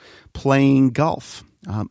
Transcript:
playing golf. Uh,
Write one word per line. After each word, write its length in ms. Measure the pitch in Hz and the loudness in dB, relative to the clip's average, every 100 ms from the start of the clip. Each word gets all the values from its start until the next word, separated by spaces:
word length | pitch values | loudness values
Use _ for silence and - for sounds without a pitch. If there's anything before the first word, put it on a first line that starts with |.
| - - - | -20 -20 -20
playing 580 | - 139 135 139 135 135 | -6 0 2 4 4 2
golf. 540 | 117 156 - - - - _ - | 2 -2 -4 -12 -20 -20 _ -10
Uh, 160 | 104 104 | -8 0